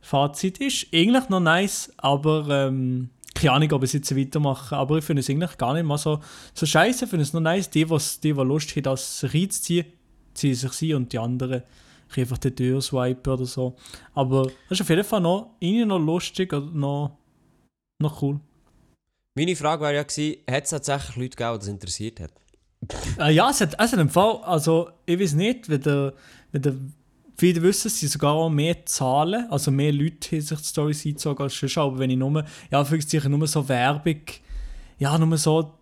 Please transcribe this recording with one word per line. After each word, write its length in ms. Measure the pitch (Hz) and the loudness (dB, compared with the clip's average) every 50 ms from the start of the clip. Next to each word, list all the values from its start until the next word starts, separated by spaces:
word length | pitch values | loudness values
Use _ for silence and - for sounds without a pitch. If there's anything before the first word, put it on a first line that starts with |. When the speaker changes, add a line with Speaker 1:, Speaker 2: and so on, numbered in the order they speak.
Speaker 1:
Fazit 560 | _ - - 139 139 147 147 - - 190 185 - | _ 0 0 2 2 2 0 -2 -4 -4 -2 -2
ist 280 | 269 277 262 - - - - | -4 -2 -2 -4 -6 -2 2
eigentlich 360 | 165 170 208 240 262 254 262 | 4 4 6 4 4 2 2
noch 100 | 190 190 | 0 2
nice, 520 | 175 160 160 175 196 202 - - - - - - | 4 4 4 4 2 0 -2 -6 -8 -10 -14 -2
aber, 500 | - 135 139 143 143 156 156 156 151 147 | 2 2 2 4 2 2 2 2 0 0
ähm, 600 | 143 139 135 135 131 131 131 127 127 127 127 123 _ _ - - - | 0 2 2 0 0 -2 -2 -2 -2 -4 -6 -8 _ _ -20 -14 -4
keine 200 | - - 147 127 | 2 2 4 6
Ahnung, 180 | 143 156 156 156 | 6 4 4 2
ob 100 | 139 135 | 2 0
ich 60 | 127 | 0
es 40 | - | -2
jetzt 220 | 147 143 - 139 | -2 -2 -2 -2
weitermache, 600 | 135 139 135 - 160 147 143 135 - - - 151 | -2 -2 -2 0 0 0 0 0 -2 -6 -6 -4
aber 220 | 139 139 131 151 160 | -2 0 0 0 0
ich 60 | 156 | 0
finde 140 | - 165 139 | 0 0 0
es 80 | 131 - | 0 0
eigentlich 280 | 139 147 175 175 - - | 0 -2 -2 -4 -4 -4
gar 160 | - 117 135 | -2 0 0
nicht 100 | 165 170 | 0 0
mal 140 | 156 143 143 | 0 -2 0
so, 220 | - 160 151 151 - - - - - - _ | 0 -2 -2 -2 -4 -10 -20 -20 -20 -18 _
so 120 | - - | -4 -2
scheiße, 400 | 147 - 160 170 226 254 247 254 | 2 4 6 6 6 4 0 -2
ich 40 | - | -2
finde 140 | - 170 147 | 0 0 0
es 100 | 131 - | 0 0
noch 80 | 165 | 0
nice, 280 | 160 160 170 196 190 - | 0 2 2 0 -2 0
die, 200 | - 151 156 160 | 0 0 2 2
was, 300 | 165 151 - - - - | 2 0 0 -2 -8 -2
die, 140 | - 151 151 | -2 0 2
die 60 | 139 | 2
Lust 320 | 131 127 139 156 147 - - | 2 2 2 0 -2 -2 -6
haben, 80 | 151 139 | -4 -2
das 400 | 135 135 131 - - - - - 131 - | -2 -2 -2 -4 -8 -8 -6 -6 -2 0
reinzuziehen, 540 | 156 180 196 - - - - 170 170 170 170 _ _ _ _ _ _ _ _ _ | 0 0 0 -2 -6 -4 -2 -2 -2 -2 -4 _ _ _ _ _ _ _ _ _
ziehen 220 | - - 143 131 | -2 0 0 0
sich 160 | 117 131 131 - | 0 -2 -6 -6
sie 200 | - 160 160 156 | -4 -2 -2 0
und 180 | 143 123 120 | 0 -2 -2
die 80 | - 127 | -4 -4
anderen 440 | 135 127 123 127 131 127 131 123 120 _ - - - - - - _ _ | -2 -2 -2 -2 -2 -2 -4 -4 -6 _ -20 -20 -20 -20 -20 -20 _ _
können 140 | - - 127 | -4 -4 -2
einfach 120 | 120 127 - | -2 -2 -2
die 140 | - 135 127 | -2 -4 -2
Tür 280 | - 123 123 127 139 | 0 0 0 0 0
swipen 520 | 131 - - 131 127 127 127 127 - - 135 | -2 -2 -2 -2 0 0 -2 -2 -2 -4 -2
oder 120 | 131 131 | -2 -4
so. 300 | 123 - 131 127 127 127 _ - - - - - - _ | -6 -4 -4 -4 -4 -4 _ -20 -20 -20 -20 -20 -8 _
Aber 300 | - 139 127 131 135 131 131 - - _ _ | 0 0 2 4 2 2 0 -4 -10 _ _
das 100 | 185 185 | -4 -4
ist 20 | |
auf 80 | 190 - | 2 2
jeden 140 | 160 165 208 | 2 2 2
Fall 180 | - - 208 | 0 0 0
noch, 340 | 175 165 180 196 220 - _ _ | 2 2 2 0 -2 -8 _ _
irgendwie 260 | - 170 202 233 240 | -2 0 2 2 2
noch 120 | 214 196 180 | 2 2 2
lustig 540 | 156 151 160 180 - - - - 185 185 - | 2 2 0 0 -2 -6 -4 -4 -4 -2 -2
oder 120 | 147 139 151 | -4 -4 -4
noch, 500 | 170 151 139 139 143 143 147 147 - _ _ _ _ _ _ _ _ _ _ _ _ _ _ _ _ _ | -4 -4 -2 -2 -2 -2 -4 -4 -6 _ _ _ _ _ _ _ _ _ _ _ _ _ _ _ _ _
noch 200 | 151 151 151 - | -2 -2 -2 -2
cool. 180 | 143 139 143 147 - _ _ _ _ _ _ _ _ _ _ _ _ _ _ _ _ _ _ | -2 -2 -2 -4 -8 _ _ _ _ _ _ _ _ _ _ _ _ _ _ _ _ _ _
Speaker 2:
Meine 220 | 135 151 175 180 | -2 0 0 0
Frage 260 | 156 151 151 160 160 151 | 0 0 0 0 2 0
wäre 120 | 147 143 | 0 0
ja 80 | 143 147 | 0 -2
gewesen, 340 | 143 - - 147 156 151 - _ - | -2 -4 -2 -2 -2 -4 -6 _ -2
hat 140 | 123 139 156 | -2 -2 -2
es 40 | - | -2
tatsächlich 460 | 165 147 - - 139 139 139 - - | -6 -4 -2 -2 -2 -2 -4 -8 -8
Leute 200 | 120 123 127 - | -8 -8 -8 -6
gegeben, 180 | - 120 117 117 | -4 -4 -4 -4
die 60 | 110 | -4
das 80 | 98 101 | -6 -8
interessiert 520 | 101 95 - 92 - - 104 113 - - | -8 -8 -8 -10 -8 -8 -8 -10 -10 -10
hat? 100 | 85 76 _ _ _ _ _ _ _ _ _ _ - - - - - - - - | -14 -14 _ _ _ _ _ _ _ _ _ _ -12 -10 -10 -8 -6 -6 -4 0
Speaker 1:
Äh, 140 | 151 147 156 | 4 4 6
ja, 160 | 156 196 254 | 6 6 4
es 100 | 285 - | 4 2
hat, 120 | 208 156 - - | 0 0 0 0
es 120 | 220 233 | 0 2
hat 80 | 269 202 | 2 2
im 100 | 165 143 | 2 4
Fall, 320 | - 175 190 220 220 - - | 4 4 4 4 2 -2 -2
also 460 | 165 180 160 147 165 165 165 170 - - _ _ | -2 0 0 2 4 2 2 2 -2 -10 _ _
ich 140 | - 170 180 | -2 0 0
weiß 140 | 202 180 147 | 0 0 2
nicht, 340 | 147 185 220 254 247 - - | 2 2 2 0 -2 -2 -2
wenn 120 | 151 143 | -2 0
der, 320 | 131 147 143 143 139 135 135 - - - - - - _ | 2 0 0 2 0 -2 -4 -10 -20 -20 -20 -20 -20 _
wenn 100 | - 147 | -6 -2
der, 140 | 131 147 131 131 135 135 - _ _ _ _ _ _ - - - | 0 0 -2 -2 -8 -12 -14 _ _ _ _ _ _ -20 -2 2
wie 140 | - 180 | 4 4
ihr 100 | 180 170 165 | 4 4 4
wisst, 220 | 185 202 - - | 2 2 2 -2
es 140 | 226 - - | -4 -4 -2
sind 100 | - 143 | -2 -4
sogar 220 | - 143 - 143 147 | -2 0 2 2 2
auch 160 | 156 165 165 | 2 2 2
mehr 360 | 156 147 147 165 170 165 - | 2 2 2 0 0 -2 -4
Zahlen, 640 | - - - 139 127 131 143 151 170 202 233 240 233 | -6 -4 -2 0 2 2 2 2 2 0 -2 -4 -2
also 220 | 190 143 - - | -4 -2 0 0
mehr 200 | 135 139 143 151 | 2 2 2 2
Leute 440 | 151 143 143 165 - - - - - | 2 2 0 -2 -2 -6 -8 -4 -4
haben 60 | 156 | -4
sich 160 | 151 147 160 147 | -4 -4 -6 -6
die 40 | - | -6
Storys 400 | - - - 147 151 151 147 - | -6 -2 -2 0 0 0 -2 -2
eingezogen 380 | 151 143 147 - 156 143 135 143 | -6 -6 -2 -2 -4 -2 -2 -4
als 140 | 139 - - | -6 -4 -4
sonst, 180 | - 135 - 170 | -4 -2 0 0
aber 200 | 151 139 131 131 | 0 0 0 0
wenn 120 | 131 127 | 0 0
ich 60 | 127 127 | 2 2
nur, 280 | 131 135 147 156 151 151 - - - - | 2 2 0 0 -2 -4 -10 -20 -10 -2
ja, 80 | - 139 | 0 0
Anführungszeichen, 520 | 143 135 160 165 147 - - 160 143 139 | 2 2 0 -2 0 0 0 0 2 2
nur 160 | 143 143 156 151 | 2 2 0 0
so 200 | - 160 139 135 | 0 -2 0 0
Werbung, 540 | 135 120 120 131 143 147 147 175 160 151 - - - - _ - - - - - - - - - - - | 0 2 2 2 0 0 0 -2 -2 -2 -6 -16 -18 -18 _ -12 -10 -10 -10 -10 -12 -14 -18 -20 -6 -2
ja, 180 | 139 139 151 165 | 0 2 4 4
nur 200 | 160 160 160 156 | 4 4 4 2
so 360 | 151 160 156 160 160 151 - _ | 2 4 2 2 2 -2 -8 _